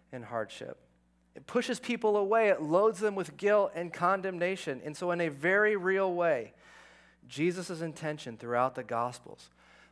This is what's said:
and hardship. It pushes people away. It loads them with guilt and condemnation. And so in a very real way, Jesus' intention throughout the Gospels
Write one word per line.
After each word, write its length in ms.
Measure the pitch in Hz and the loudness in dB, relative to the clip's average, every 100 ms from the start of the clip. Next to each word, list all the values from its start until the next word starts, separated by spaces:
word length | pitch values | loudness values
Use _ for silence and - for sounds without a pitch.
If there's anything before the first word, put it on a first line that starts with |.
| _ | _
and 140 | 127 117 | -14 -6
hardship. 540 | 117 104 - 123 - _ _ _ _ _ - | -6 -6 -8 -12 -14 _ _ _ _ _ -20
It 100 | - | -4
pushes 340 | - 240 240 | -2 -2 -4
people 380 | - 233 220 208 | -4 0 2 2
away. 320 | 196 226 214 | 4 4 6
It 100 | 170 | 4
loads 400 | 151 175 220 185 | 4 4 4 2
them 120 | 214 | -2
with 240 | 196 160 143 | -2 -6 -2
guilt 360 | 202 208 202 165 | 4 4 4 -2
and 180 | 175 | -8
condemnation. 880 | - 175 190 190 175 175 190 160 131 | 0 2 2 -2 -2 -2 -2 -6 -6
And 140 | 151 151 | -8 -4
so 140 | 175 | -2
in 100 | 175 | 0
a 80 | 165 | -2
very 460 | 139 165 196 214 208 | 0 2 4 4 2
real 360 | 180 190 190 | 0 2 0
way, 420 | 175 170 131 110 - - - - - _ _ 120 | 2 2 2 -2 -14 -20 -20 -20 -20 _ _ -14
Jesus' 540 | 135 170 180 170 160 | -2 -2 0 -6 -6
intention 540 | 165 143 156 151 127 113 | -6 -6 -6 -6 -10 -12
throughout 380 | 120 120 131 | -2 0 2
the 100 | 135 | -2
Gospels 680 | - 117 120 120 - - - _ _ - - | -4 -2 -2 -6 -16 -20 -20 _ _ -20 -20